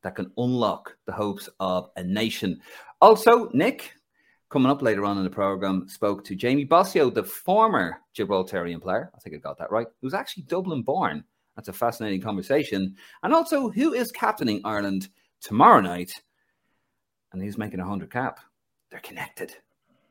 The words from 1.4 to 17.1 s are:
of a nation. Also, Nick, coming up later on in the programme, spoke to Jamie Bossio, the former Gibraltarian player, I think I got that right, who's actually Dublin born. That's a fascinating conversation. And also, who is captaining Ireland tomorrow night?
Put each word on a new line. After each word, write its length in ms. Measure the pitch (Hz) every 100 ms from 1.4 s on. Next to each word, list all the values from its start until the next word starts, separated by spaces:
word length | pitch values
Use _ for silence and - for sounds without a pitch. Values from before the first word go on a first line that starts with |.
| - -
of 320 | 92 92 - -
a 80 |
nation. 560 | 90 107 113 - 95 98 - - - -
Also, 500 | 196 220 233 233 220
Nick, 400 | 131 220 - - - _ _ _ _ -
coming 220 | 139 127
up 100 | 139
later 240 | 123 101 101
on 100 | 98
in 40 |
the 60 | 92
programme, 580 | 104 98 95 98 95 -
spoke 360 | - 104 98
to 120 | - 95
Jamie 300 | 123 143 139
Bossio, 460 | 170 190 170 127
the 100 | 110
former 760 | 92 - - 208 220 139 85 - _ -
Gibraltarian 680 | 98 95 92 95 87 85
player, 300 | 92 104 87 _
I 40 |
think 160 | - 76
I 40 |
got 200 | 76 -
that 120 | -
right, 140 | 110 117 -
who's 140 | 131 190
actually 280 | - 190
Dublin 380 | 135 175 180 147
born. 420 | - 175 113 76 - _ _ 110
That's 120 | 98
a 60 |
fascinating 460 | 92 117 120 107 95
conversation. 760 | 107 98 92 147 - 98 95 - - -
And 100 | 214
also, 380 | 320 302 285 240
who 240 | 175 311
is 180 | 254 240
captaining 500 | - - - 123 104 107
Ireland 440 | 104 101 95 95 _ _ _
tomorrow 420 | - 107 214 175
night? 300 | 90 87 90 - _ _ _ _ _ _ _ _ _